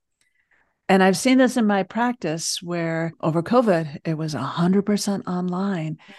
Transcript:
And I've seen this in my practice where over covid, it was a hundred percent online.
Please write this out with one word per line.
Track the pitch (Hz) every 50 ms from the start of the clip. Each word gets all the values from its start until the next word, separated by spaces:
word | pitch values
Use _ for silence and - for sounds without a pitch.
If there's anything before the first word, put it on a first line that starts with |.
| _ _ _ _ _ _ _ _ _ _ _ _ _ _ _ _ _ -
And | - -
I've | 185 190 185
seen | - - 262 262
this | 262 262 247 254
in | 254 220
my | 208 202 196 190
practice | 190 - 226 240 247 240 - - 160 156 165 - - - -
where | 185 170 175 170 165 165 165 165 165 165 - -
over | - - 151 170
covid, | 160 - 233 254 240 220 180 165 165 147 143 - -
it | 170 160
was | 147 160 156 151
a | 120
hundred | 131 135 - 165 175 180 190 202 196
percent | 208 208 202 - 208 196 - -
online. | - 180 180 180 180 180 180 196 202 196 165 156 160 160 - - - -